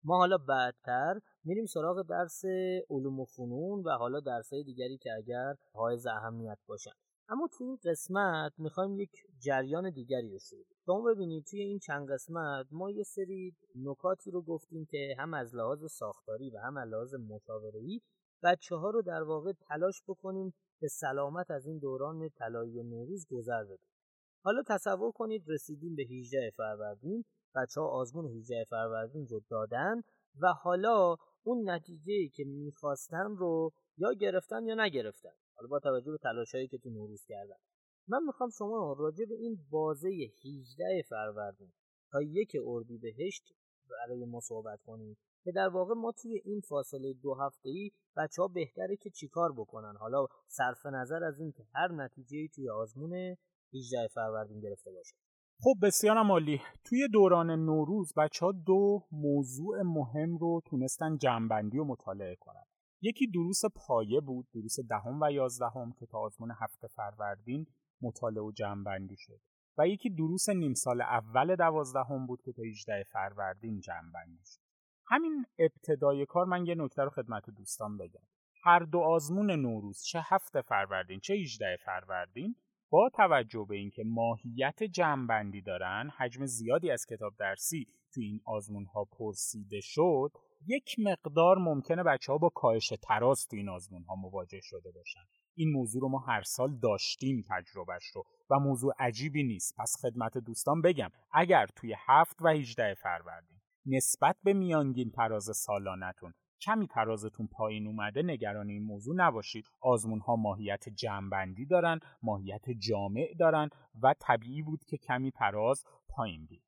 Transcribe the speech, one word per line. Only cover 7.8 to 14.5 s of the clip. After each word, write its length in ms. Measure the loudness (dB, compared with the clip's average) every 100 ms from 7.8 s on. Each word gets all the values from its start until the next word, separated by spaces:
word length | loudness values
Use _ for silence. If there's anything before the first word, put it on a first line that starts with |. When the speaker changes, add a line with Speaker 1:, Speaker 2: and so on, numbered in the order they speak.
Speaker 1:
قسمت 680 | -2 -2 0 0 2 0 -4 -6
می‌خوایم 420 | -6 -2 -2 -2
یک 100 | -6 -8 _ -6
جریان 520 | 0 2 2 -2 -4
دیگری 400 | -6 -2 -2 -2
رو 80 | -12
شروع 260 | -16 -20
کنیم. 140 | -20 _ 0
شما 160 | 2 4
ببینید، 300 | 2 0 -4 -6
توی 100 | -6
این 180 | -4 -4
چند 320 | -4 -6 -2
قسمت 560 | -4 -4 -4 -4 -4 -6
ما 200 | -8 -6
یه 120 | -6
سری 520 | -6 -6 -6 -6 -10 -12 _
نکاتی 560 | -10 -8 -2 -2 -2 -4
رو 120 | -6
گفتیم 440 | -4